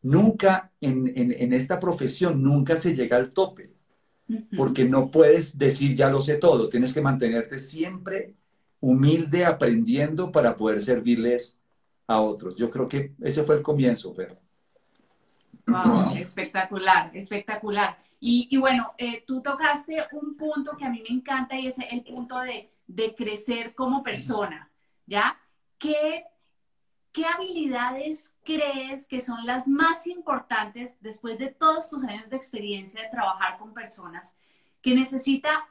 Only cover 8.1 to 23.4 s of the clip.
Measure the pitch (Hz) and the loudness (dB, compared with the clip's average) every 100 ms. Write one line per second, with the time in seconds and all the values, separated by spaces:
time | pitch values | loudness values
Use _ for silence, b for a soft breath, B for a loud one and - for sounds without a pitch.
8.1 | 190 - - _ _ _ _ 131 131 143 | -8 -8 -14 _ _ _ _ 2 6 6
9.1 | 165 160 170 175 151 131 113 113 131 147 | 4 2 2 2 2 2 2 2 0 0
10.1 | 156 180 175 - - 107 107 104 123 113 | -2 0 2 2 2 0 0 0 0 2
11.1 | 117 117 123 - _ _ _ _ _ - | 2 2 0 -4 _ _ _ _ _ -2
12.1 | 110 107 104 90 87 117 131 123 143 139 | 2 2 -2 -10 -4 -4 -2 -2 -2 -6
13.1 | - - 147 147 151 147 147 127 113 117 | -6 -4 -2 2 2 2 2 2 2 -4
14.1 | - 92 - _ _ _ _ _ _ _ | -12 -12 -14 _ _ _ _ _ _ _
15.1 | _ _ _ _ - - 185 202 220 190 | _ _ _ _ -14 0 2 4 4 2
16.1 | - 180 - 185 190 185 202 185 190 165 | 0 -8 -8 -6 -4 -4 -2 4 4 2
17.1 | 185 196 202 202 208 214 202 196 - b | -10 -8 -8 -6 -8 -4 0 -2 -2 b
18.1 | b 233 240 240 269 262 254 240 - 240 | b 2 2 2 2 4 2 -2 -6 -8
19.1 | 233 _ 254 262 277 311 285 285 311 302 | -8 _ -6 -4 -2 0 -2 -4 -6 -6
20.1 | 294 294 294 302 294 277 294 269 233 226 | -8 -12 -8 -6 -4 -6 -8 -6 -8 -4
21.1 | 247 269 269 247 262 262 254 - 240 - | -6 -4 -4 -4 -6 -6 -8 -8 -10 -10
22.1 | 247 247 254 254 226 - _ _ 185 220 | -14 -10 -8 -8 -10 -14 _ _ -4 -4
23.1 | 220 214 208 | -4 -8 -8